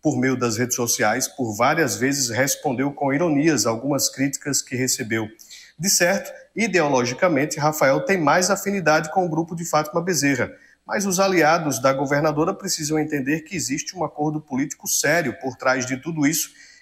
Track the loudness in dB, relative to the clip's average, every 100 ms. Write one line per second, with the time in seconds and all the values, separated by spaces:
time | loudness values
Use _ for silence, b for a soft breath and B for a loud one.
0 | 0 0 0 0 -2 0 -2 -2 -2 0
1 | 0 0 -4 -4 -6 0 2 2 0 0
2 | 0 0 -2 0 0 0 -2 -2 -2 0
3 | -2 2 2 2 2 2 0 -2 -2 0
4 | -2 -2 -2 -2 -4 -4 -4 -4 -2 -2
5 | -2 -4 -4 -10 B B B _ 0 2
6 | 2 0 -4 B B -2 0 2 4 2
7 | 2 2 2 2 0 0 0 4 4 4
8 | 2 2 4 4 2 0 0 -2 2 2
9 | 2 -2 0 0 -4 -6 -2 0 0 -2
10 | -2 0 2 0 -2 B B B -6 -4
11 | -2 2 2 4 4 4 0 0 2 2
12 | 0 2 2 2 0 -2 -6 -6 -2 -2
13 | 0 -2 -2 -4 -4 -6 -4 -6 -6 -6
14 | -6 -2 -4 -4 -6 -4 -4 -6 -4 -2
15 | 2 0 0 -4 -8 -4 0 0 -2 -6
16 | -6 0 0 0 -4 B B B